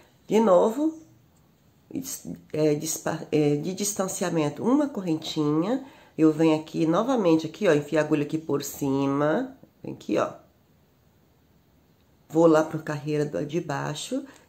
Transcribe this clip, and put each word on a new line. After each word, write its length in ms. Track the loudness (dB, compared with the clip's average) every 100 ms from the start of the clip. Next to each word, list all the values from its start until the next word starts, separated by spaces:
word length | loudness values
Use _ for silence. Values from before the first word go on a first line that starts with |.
| _ _ _
De 140 | 2
novo, 580 | 6 6 4 0 -4 -4 -18 _ _ _ _ _ _ _ _
dis-, 480 | -12 -10 -12 -12 -16 -10
é, 220 | 0 2
dispa-, 540 | 2 -2 -6 -6 -8 -2
é, 240 | 2 2
de 180 | 2 -2
distanciamento, 920 | -4 -4 -2 -4 -2 -2 0 -2 -2
uma 240 | 0 2 2
correntinha. 1000 | -4 -4 -4 -4 -2 0 2 0 -2 -6 -20 -18 2
Eu 140 | 2
venho 280 | 4 2 2
aqui 240 | -2 -2
novamente, 640 | 0 2 2 2 4 2 0
aqui, 220 | -2 2
ó, 40 |
enfio 280 | 2 2 -2
a 20 |
agulha 220 | 0 0
aqui 140 | -2 -6
por 260 | -4 -4
cima. 920 | -4 -6 -2 0 0 0 0 0 -4 -10 -20 _
Vem 140 | -14
aqui, 240 | -14 -4 -2
ó. 140 | -2 -4 _ _ _ _ _ _ _ _ _ _ _ _ _ _ _ _ _ _ _
Vou 180 | 4 6
lá 180 | 6
pra 160 | 2 -4
carreira 440 | -6 -8 -4 -2
do, 220 | -2 -4 -4
de 140 | -6
baixo 640 | -4 -6 -6 -8 -6 -8 -8 -20